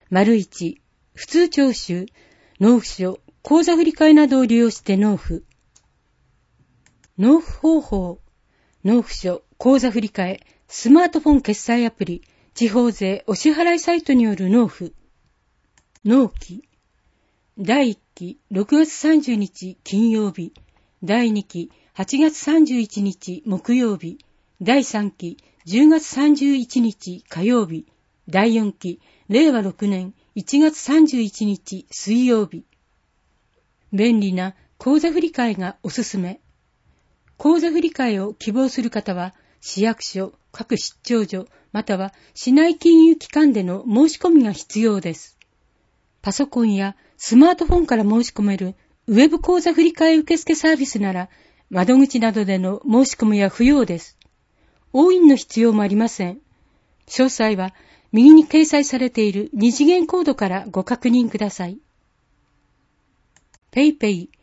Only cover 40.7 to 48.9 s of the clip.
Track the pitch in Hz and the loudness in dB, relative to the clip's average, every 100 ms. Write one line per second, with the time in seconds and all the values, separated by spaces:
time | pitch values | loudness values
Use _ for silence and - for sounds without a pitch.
40.7 | 226 - - - 233 208 185 202 _ _ | -6 -8 -14 -4 -4 -4 -8 -14 _ _
41.7 | 208 - 190 190 - _ - - 277 330 | -10 -6 -6 -8 -14 _ -10 0 4 4
42.7 | 320 339 330 320 320 - 294 302 214 185 | 2 6 8 8 6 0 2 2 2 -2
43.7 | 190 240 214 320 - 359 320 226 - - | -6 -2 2 2 2 2 4 4 -2 -8
44.7 | 214 226 202 180 160 - _ _ _ _ | -2 0 0 -4 -10 -14 _ _ _ _
45.7 | _ _ _ _ _ - 190 285 247 226 | _ _ _ _ _ -8 -4 -4 -2 -2
46.7 | 196 196 - _ _ - 226 320 359 330 | -2 -4 -10 _ _ 0 6 6 4 0
47.7 | 349 320 233 202 220 240 - 208 196 185 | 0 0 0 0 0 -2 -4 -4 -4 -6
48.7 | 190 _ | -10 _